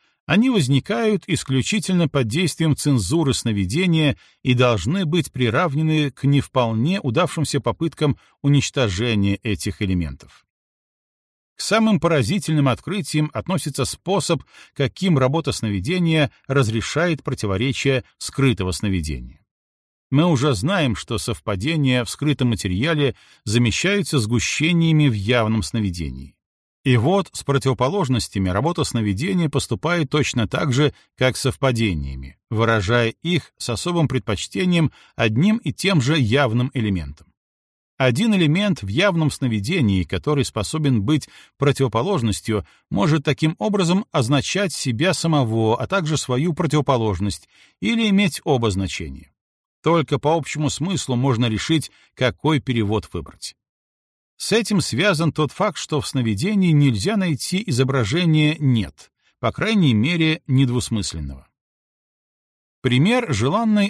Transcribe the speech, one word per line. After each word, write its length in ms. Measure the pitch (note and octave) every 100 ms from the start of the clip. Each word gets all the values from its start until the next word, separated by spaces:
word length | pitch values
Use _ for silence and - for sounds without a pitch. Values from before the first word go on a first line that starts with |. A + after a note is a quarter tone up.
| _ _
Они 260 | - F3+ B3+
возникают 760 | A3+ B2+ C#3 - A3+ A3+ G3 -
исключительно 840 | E3+ - C3 - G#3 - F#3 D#3+
под 200 | C#3+ A2+
действием 480 | C#3+ F3+ - D#3+ C#3
цензуры 580 | D3+ C3 F2+ D#3+ C#3+
сновидения 840 | - A#2+ G2+ F#2 C#3 F#3 D#3+ D3 - _ _
и 120 | -
должны 500 | A#2+ B2 A2 F2 G3
быть 280 | D#3+ E3+ C#3+
приравнены 800 | B2+ A#2+ A#2+ F3 C#3+ D#3 D#3 C#3+
к 140 | -
не 160 | C#3 C#3+
вполне 600 | - C3 A#2 A2 C3 G3
удавшимся 600 | C#3 A#2+ F3 - - C#3
попыткам 560 | A#2 - E3 - D3 B2 _ _
уничтожения 960 | C#3+ C#3+ - - A2+ F#2 A#2+ G#2+ G2 G2
этих 400 | A#2 G2 G#2+ -
элементов. 640 | G2 F2+ D#2 C2+ - - _ _ _ _ _ _ _ _ _ _ _ -
К 40 |
самым 380 | - A3 A3 F3+
поразительным 680 | E3+ D#3 G#2+ F#3+ D3+ D#3 C#3
открытиям 600 | G#2+ - G3+ D3 D3+ D3+
относится 500 | A2+ C3 F#3+ D3+ C3+
способ, 580 | B2 - - G3 - E3 - - -
каким 440 | - C3+ - F#3+ C#3+
работа 340 | B2+ D#3+ D3
сновидения 800 | - A2 G2+ G2+ F3+ E3 D#3+ C#3 - -
разрешает 760 | C3+ G#2+ A2 - D3 F3 D#3
противоречия 840 | - C3+ G#2 F#2+ C3 - C#3 C3 - _
скрытого 520 | - - C3+ G#2 F#2
сновидения. 720 | F#2 G#2 F#2 D2+ C2+ B1 - _ _ _ _ _ _ _
Мы 160 | C#3 F3
уже 280 | C#3 D3
знаем, 400 | G#2+ C3 G3 C#3
что 240 | G2+ - A2+
совпадения 840 | - A2+ - G2 B2 E3 C3+ B2+
в 60 | A2+
скрытом 380 | - D3 C#3+ B2
материале 680 | A2 G2 F2+ D3 D#3 C#3 - _ _
замещаются 760 | G#2+ A#2 A#2+ - F3+ G3+ E3 D3
сгущениями 880 | G#2+ A#2+ - - D#3 F3 E3 D#3 D3
в 60 |
явном 480 | G#2+ G2 B2 A2 A2
сновидении. 760 | - A#2 G2+ F2 D2+ B1+ C#2 _ _ _ _ _
И 120 | C3+ B2
вот 320 | B2+ G3 -
с 120 | -
противоположностями 1040 | - C3+ C3+ A#2+ B2+ G3+ C3+ A#2+ - G2+ F#2+
работа 340 | F#2 D3 E3+
сновидения 640 | - A#2 G#2 G2 F3 F#3 D#3+
поступает 640 | C#3 - A#2+ D#3 F3 D3
точно 380 | D#3 C3+ B2 G#2+
так 240 | - D#3
же, 200 | B2 D3 - _ -
как 200 | B2+ -
с 60 |
совпадениями, 960 | C3+ - C3+ A#2+ A2 D#2+ C#2 C2+ C2+ - _
выражая 600 | A2 A2+ A2 F#2 A#2+ A2+ -
их 300 | E3 F3 - -
с 120 | -
особым 400 | A2+ F3 F3 D3
предпочтением 840 | B2+ - G2 - G3 F#3 F3 D3 - -
одним 440 | - A#2 A2 G3 A3+
и 140 | -
тем 280 | - F#3 F3+
же 180 | B2 D#3+
явным 540 | A2 C3+ C3+ A#2 B2+
элементом. 540 | B2+ G#2+ F#2 D2 D2 _ _ _ _ _ _ _ -
Один 360 | C3 B2 A3+
элемент 480 | G3 D#3 E3 G#3 -
в 60 | F#2+
явном 420 | A2+ G3+ E3+ D3+
сновидении, 720 | - C3 A2 G2+ F#3 A2 G2
который 420 | E2+ F#2 - C#3+
способен 580 | - A2+ G2+ D#3 D3 A#2+
быть 260 | G2 D#3 - - - _
противоположностью, 1120 | C#3 C3+ C3 A2+ D#3+ F3+ A2+ G2 - G#2+ - _ _
может 340 | G2 F3 D3+
таким 300 | D3 C3+ D#3+ -
образом 460 | G#3+ G3+ E3+ F#3 -
означать 600 | D#3 A2+ D3 - F3+ G3
себя 420 | - C3+ A2+ F3
самого, 680 | D#3+ E3 D3+ A#2 A2+ A2 A#2
а 60 | B2
также 300 | G3+ D3+ E3
свою 360 | - B2 F3
противоположность, 960 | D3+ E3+ D3+ C#3+ B2+ A2 F2+ G2+ - - _ _ _
или 280 | G3+ A3+ A3
иметь 320 | G3 G3+ -
оба 300 | - C3 A2+
значения. 580 | F#2+ F#2+ - D#2+ C2+ - _ _ _ _ _
Только 340 | D#3 E3 C3+ C#3+
по 160 | D3
общему 340 | E3 C#3 D3 D3
смыслу 460 | - E3+ F3 -
можно 320 | B2 C3+ A2+ B2
решить, 460 | G#2+ - D#3+ - - _ -
какой 420 | B2+ - D3+ D3+
перевод 500 | - A#2 G2+ G#2+ -
выбрать. 420 | E2+ D2 - - - _ _ _ _ _ _ _ -
С 80 | -
этим 300 | G#3+ G#3+ G3+
связан 500 | - A2+ G3+ D3+ D#3+
тот 220 | - D3+
факт, 260 | - G3+ -
что 220 | - D3
в 80 | -
сновидении 640 | C3+ A2+ G2+ F3 G#3 F3+
нельзя 440 | D3 C#3+ G#2+ C#3 G#3+
найти 460 | F3+ C#3+ - F#3
изображения 920 | - A#2+ C3 C3 G#2+ D#3 F3 D#3 D3+ D#3+
«нет», 540 | C#3+ A#2 F2 - - _ _ _
по 140 | A#2
крайней 420 | - G3+ A3 D3+
мере, 480 | G#2+ C3+ E3+ D#3+ D#3+ -
недвусмысленного. 1000 | C3 C3 A#2+ - A2+ - D#2+ C#2+ C2 - _ _ _ _ _ _ _ _ _ _ _ _ _
Пример 520 | B2+ B2 F3 B3+ A#3
желанной 540 | G#2 B2+ G3 A3+ G#3 G3+